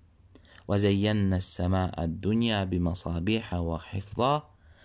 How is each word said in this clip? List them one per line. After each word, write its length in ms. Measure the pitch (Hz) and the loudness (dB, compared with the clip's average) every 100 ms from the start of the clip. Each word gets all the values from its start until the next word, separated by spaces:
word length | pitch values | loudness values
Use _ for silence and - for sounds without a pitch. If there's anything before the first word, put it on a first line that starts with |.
| - - - - - - - | -20 -20 -20 -20 -20 -12 -2
وَزَيَّنَّا 680 | 101 101 98 104 107 98 90 | 2 4 4 2 2 2 0
السَّمَاءَ 680 | - - 90 92 92 - | -2 -2 0 2 0 -2
الدُّنْيَا 600 | 82 85 95 110 117 104 | -4 -2 0 2 2 0
بِمَصَابِيحَ 880 | 95 92 87 90 - 85 92 110 113 | 0 0 0 -2 -4 -2 0 0 -2
وَحِفْظًا 800 | 90 85 82 - 98 98 - 127 151 - - - - | -2 -2 -4 -6 -10 -6 -2 0 0 -4 -20 -20 -20